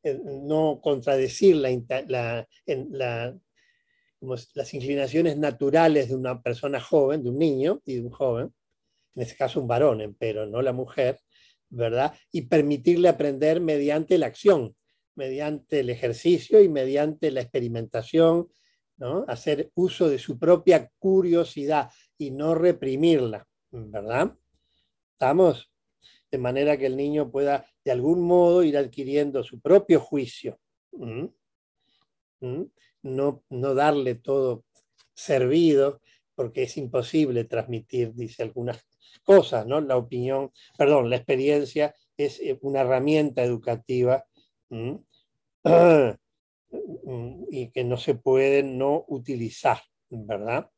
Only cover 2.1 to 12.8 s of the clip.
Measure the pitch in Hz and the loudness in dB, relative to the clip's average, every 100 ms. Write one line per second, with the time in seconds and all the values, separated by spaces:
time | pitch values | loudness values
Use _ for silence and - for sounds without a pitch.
2.1 | 127 117 117 - _ - 135 202 139 127 | -4 -4 -6 -10 _ -6 -6 -6 -6 -6
3.1 | 117 120 185 _ _ _ _ _ _ _ | -6 -8 -12 _ _ _ _ _ _ _
4.1 | _ 131 120 - 143 131 139 127 143 135 | _ -10 -10 -10 -10 -10 -8 -6 -4 -2
5.1 | 151 170 147 147 120 139 156 165 151 120 | 0 0 0 -4 -2 2 4 4 4 0
6.1 | 131 127 123 123 117 143 135 - 160 135 | -4 -4 -6 -6 -6 -6 -6 0 2 2
7.1 | 151 123 131 160 135 147 247 - 127 120 | 0 -4 -2 0 0 -2 -4 -6 -8 -8
8.1 | - 135 117 143 _ _ _ _ _ _ | -4 -4 -2 -6 _ _ _ _ _ _
9.1 | - 120 - 131 147 123 120 147 110 107 | -12 -12 -6 -4 -4 -4 2 2 0 -6
10.1 | 101 113 107 107 113 131 123 127 - 127 | -6 -6 -4 -6 -4 -4 -4 -8 -2 -2
11.1 | - _ _ _ _ _ 120 117 120 143 | -2 _ _ _ _ _ -6 -2 -2 -4
12.1 | - _ 170 120 160 143 143 | -6 _ -10 0 2 2 0